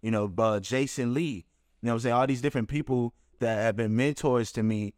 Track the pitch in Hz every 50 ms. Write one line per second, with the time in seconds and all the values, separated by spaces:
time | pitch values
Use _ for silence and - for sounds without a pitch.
0 | - 110 110 107 104 101 87 92 113 110 107 104 95 - 127 131 139 131 - -
1 | 127 120 123 143 170 156 123 90 - _ _ _ _ _ _ _ - 120 117 113
2 | 113 127 117 123 131 131 135 123 123 147 - 131 113 - 143 147 147 - 131 123
3 | 120 117 - _ _ _ _ _ 123 113 110 104 110 113 104 107 117 107 110 113
4 | 131 143 147 - - 147 123 120 117 - - 120 107 110 110 107 104 101 -